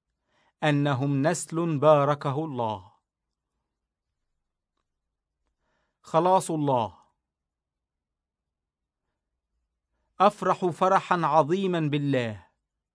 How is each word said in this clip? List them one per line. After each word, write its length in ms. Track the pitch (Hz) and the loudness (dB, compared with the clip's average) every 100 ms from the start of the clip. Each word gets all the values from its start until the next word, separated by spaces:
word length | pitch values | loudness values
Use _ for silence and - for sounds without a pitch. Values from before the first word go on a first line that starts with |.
| _ _ _ _ _ - | _ _ _ _ _ -4
أنهم 580 | 156 143 143 127 139 139 | 0 0 0 -2 -2 0
نسل 560 | 151 170 - 160 170 147 | 0 -2 -6 -4 -2 2
باركه 680 | 147 151 139 143 147 135 | 4 6 4 -2 -4 -6
الله. 460 | 160 123 113 101 92 _ _ _ _ _ _ _ _ _ _ _ _ _ _ _ _ _ _ _ _ _ _ _ _ _ _ _ _ _ _ _ | -6 -6 -6 -6 -12 _ _ _ _ _ _ _ _ _ _ _ _ _ _ _ _ _ _ _ _ _ _ _ _ _ _ _ _ _ _ _
خلاص 500 | - 160 175 185 180 | -2 0 4 2 0
الله. 460 | 156 143 127 104 - _ _ _ _ _ _ _ _ _ _ _ _ _ _ _ _ _ _ _ _ _ _ _ _ _ _ _ _ _ _ _ - | -4 0 0 -2 -10 _ _ _ _ _ _ _ _ _ _ _ _ _ _ _ _ _ _ _ _ _ _ _ _ _ _ _ _ _ _ _ 2
أفرح 460 | 202 208 185 - | 2 2 -4 -2
فرحاً 500 | 185 147 185 190 - | -2 0 2 2 0
عظيماً 640 | 180 156 156 143 190 190 175 | -2 2 2 2 0 -2 -2
بالله. 680 | 151 147 143 131 117 101 - _ _ _ _ | -2 -2 -2 -2 -4 -10 -16 _ _ _ _